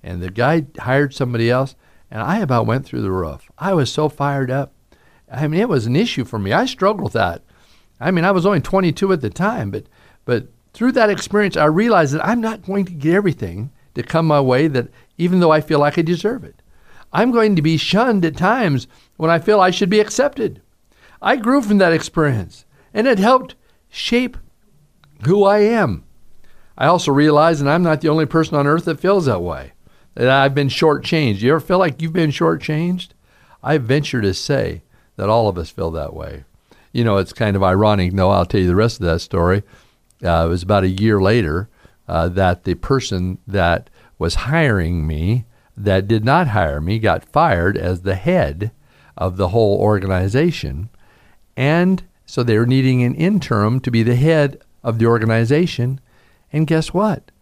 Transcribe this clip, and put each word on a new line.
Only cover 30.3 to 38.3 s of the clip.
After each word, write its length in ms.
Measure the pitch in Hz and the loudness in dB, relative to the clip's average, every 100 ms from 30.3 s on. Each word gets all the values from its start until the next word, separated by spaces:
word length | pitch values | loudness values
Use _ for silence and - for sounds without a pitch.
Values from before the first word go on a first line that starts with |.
| 135 139 | 2 2
been 140 | 139 139 | 0 -2
shortchanged. 720 | - 160 147 - 165 143 98 | 2 2 2 -2 -2 0 0
You 100 | 120 | 0
ever 100 | 156 | 0
feel 180 | - 180 | 0 0
like 220 | 180 131 | 0 -2
you've 120 | 160 | -6
been 180 | 170 160 | -2 -2
shortchanged? 800 | 139 170 165 - 151 170 180 - _ _ _ _ _ | 0 -2 -2 -4 -4 -2 -4 -8 _ _ _ _ _
I 140 | - 151 | -2 -2
venture 420 | 113 139 147 127 | 0 -2 0 -2
to 120 | 101 | -2
say 500 | 92 - 139 98 85 _ _ _ - | -2 -2 -2 -2 -6 _ _ _ -8
that 120 | 101 | 0
all 200 | 110 110 | 2 2
of 100 | 90 | -2
us 120 | 80 | -8
feel 200 | - 85 | -6 -6
that 220 | 80 73 | -6 -8
way. 300 | 78 73 71 67 _ _ _ _ | -10 -14 -14 -20 _ _ _ _
You 100 | - | -2
know, 140 | 117 101 | 0 2
it's 160 | 92 | 0
kind 240 | - 110 98 | -2 -2 2
of 80 | |
ironic. 480 | 95 92 107 104 90 | 2 4 2 2 0
No, 180 | 98 92 | 2 2